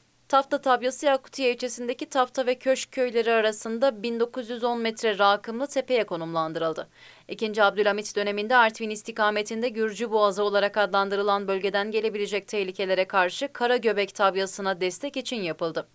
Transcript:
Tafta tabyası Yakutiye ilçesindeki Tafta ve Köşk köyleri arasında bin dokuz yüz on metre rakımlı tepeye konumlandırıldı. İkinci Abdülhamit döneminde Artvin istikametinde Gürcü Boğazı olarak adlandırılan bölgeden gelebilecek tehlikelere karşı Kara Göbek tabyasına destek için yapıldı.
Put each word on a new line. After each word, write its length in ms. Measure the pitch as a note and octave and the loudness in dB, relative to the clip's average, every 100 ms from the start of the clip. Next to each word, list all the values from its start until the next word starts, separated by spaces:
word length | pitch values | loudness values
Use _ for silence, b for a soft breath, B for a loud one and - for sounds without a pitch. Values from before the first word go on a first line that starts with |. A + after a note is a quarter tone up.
| _ _ - | _ _ 0
Tafta 340 | C4+ C#4 C#4+ | 2 2 0
tabyası 440 | C#4 B3 B3 B3+ D4 | 2 2 2 0 2
Yakutiye 480 | C4+ - - C4 | 2 0 -2 0
ilçesindeki 560 | A#3+ B3+ A#3 A#3+ - D4+ | 0 -4 -6 -6 -6 -2
Tafta 360 | C#4 B3 - B3 | 0 0 0 -2
ve 100 | B3+ | 0
Köşk 360 | C4 C4 - | 0 0 -2
köyleri 400 | - B3 A#3 A3+ | -2 0 2 2
arasında 720 | A3+ A3 A3 A3+ A3+ C4+ A3 | 4 2 0 -4 0 0 0
bin 160 | A#3 A#3 | -4 -2
dokuz 300 | A#3+ C4 A3 | -2 -4 -8
yüz 140 | A#3+ | -4
on 160 | A#3+ A#3+ | -2 0
metre 400 | A3+ A3 A3+ G3 | -2 -2 0 4
rakımlı 480 | G3+ G#3 G#3+ A3+ C#4 | 4 4 0 -6 -4
tepeye 360 | C#4 C4 B3+ | -4 0 0
konumlandırıldı. 840 | G#3 E3+ E3 E3 D#3+ D#3+ D#3+ D#3+ - B B B - | 0 -4 -4 -2 -2 -2 -4 -4 -8 B B B -14
İkinci 360 | G3+ A3 G#3 | -8 -4 4
Abdülhamit 520 | G3+ G3 G#3 G3+ G#3 - | 4 4 2 2 -2 -2
döneminde 400 | G3+ G3+ G#3 B3+ | -2 -2 2 6
Artvin 340 | A3+ A3+ A3+ | 6 2 -6
istikametinde 800 | G#3+ - A3+ G#3 G#3 G#3+ A3+ A#3+ | -8 -8 0 0 0 -2 -4 -4
Gürcü 420 | A3 A3 G3 A3+ | -2 -4 -2 -2
Boğazı 320 | A3 G#3 F#3+ | 2 2 2
olarak 340 | G#3 G3+ G3+ G#3 | 2 2 2 2
adlandırılan 680 | G3+ G3 G3 G3 G#3 G3+ G3 | 0 2 0 0 2 0 0
bölgeden 440 | G3 G3 G3+ G#3 | -2 0 0 0
gelebilecek 560 | A3 G#3+ G3+ G3+ G3+ F#3+ | -2 -2 -2 -4 -4 -4
tehlikelere 600 | G#3+ F#3 F#3 F#3+ F#3 F#3+ | -4 -4 -4 0 0 2
karşı 460 | G3 F3+ - C#4 | 2 0 0 -6
Kara 240 | - A#3+ B3 | -2 0 2
Göbek 380 | G#3+ G#3 G3 - | 2 0 -2 2
tabyasına 680 | G3 F#3 F#3+ - G3 F#3 | 2 2 -2 -4 -4 -2
destek 360 | F3+ F3+ C#4+ C4+ | -2 -4 -6 -6
için 240 | B3 A#3+ | -6 -6
yapıldı. 460 | F3+ D3+ E3 E3 D3 | -6 -4 -4 -4 -8